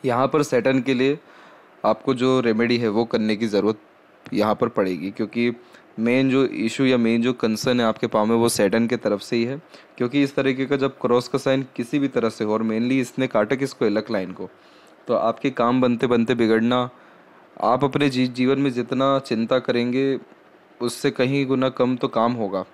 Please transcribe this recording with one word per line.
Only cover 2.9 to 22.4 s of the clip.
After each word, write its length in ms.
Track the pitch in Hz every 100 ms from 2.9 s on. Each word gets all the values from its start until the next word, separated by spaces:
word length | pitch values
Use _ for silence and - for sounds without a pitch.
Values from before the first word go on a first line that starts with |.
वो 140 | 104 113
करने 300 | 117 107 107
की 100 | 113
ज़रूरत 320 | 101 101 110 - _ _ _ -
यहाँ 280 | 101 107
पर 140 | 107 120
पड़ेगी, 400 | - 95 90 92
क्योंकि 420 | 101 104 117 120 120 - - - -
मेन 320 | 113 127 135
जो 140 | 131
इशू 400 | 135 101 110 -
या 140 | 131 127
मेन 240 | 113 117
जो 100 | 117
कंसर्न 480 | 120 117 107 131 123
है 60 | 113
आपके 200 | 107 117
पाँव 200 | 110 107
में, 100 | 117
वो 120 | 117
सैटर्न 380 | - 127 113 117
के 100 | 120
तरफ 240 | 104 101
से 160 | - 120
ही 80 |
है, 180 | 117 143 - - - -
क्योंकि 260 | 123 143
इस 120 | 139
तरीके 320 | 139 135 131 131
का 100 | 143
जब 220 | 135 -
क्रॉस 280 | 120 123 -
का 100 | 135
साइन 280 | 139 131 131 -
किसी 220 | 120 151
भी 100 | 139
तरह 200 | 127 113
से 160 | -
हो, 80 | 107
और 100 | 107
mainly 300 | 113 110 123
इसने 340 | 135 120 - 131
काटा 300 | 110 104 135
किसको, 280 | 135 -
लक 260 | 117 104 107
लाइन 220 | 107 92
को, 180 | 90 92 - - - - - -
तो 60 |
आपके 360 | 113 110 113 139
काम 300 | 127 120 127
बनते 260 | 127 117 127
बनते 280 | 120 117
बिगड़ना, 560 | 123 113 110 117 123 123 - - - - - - -
आप 240 | 107 127
अपने 260 | 139 147 143
जी-, 220 | 127 127
जीवन 260 | 123 127 135
में 140 | 139
जितना 460 | 120 120 131 135 135
चिंता 400 | 131 113 113 131
करेंगे, 600 | 123 120 120 127 139 131 - - _ - _ -
उससे 300 | 120 - 143
कहीं 360 | - 127 139 131
गुना 220 | 131 131
कम 280 | 127 123 127
तो 120 | 131
काम 240 | 113 117
होगा। 320 | 120